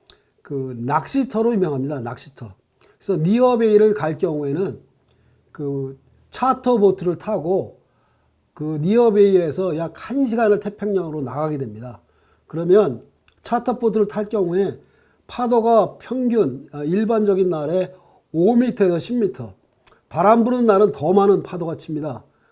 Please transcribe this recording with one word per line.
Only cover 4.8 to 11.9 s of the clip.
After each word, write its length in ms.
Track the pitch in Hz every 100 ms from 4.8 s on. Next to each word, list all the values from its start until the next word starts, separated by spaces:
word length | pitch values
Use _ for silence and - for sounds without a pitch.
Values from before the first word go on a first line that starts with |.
| _ _ _ _ _ _ _
그 460 | - 143 139 135 135 _ _ _
차터 460 | - 254 254 247 240
보트를 400 | 202 190 170 170
타고 640 | - 208 151 190 113 - _ _ _ _ _ _ _
그 260 | - 151 156
니어베이에서 960 | 160 226 233 208 202 190 165 139 185 156
약 160 | 165 - -
한 180 | 262 262
시간을 340 | 226 220 202
태평양으로 640 | 208 202 208 190 165 151
나가게 340 | 123 131 156 151
됩니다. 460 | 127 107 123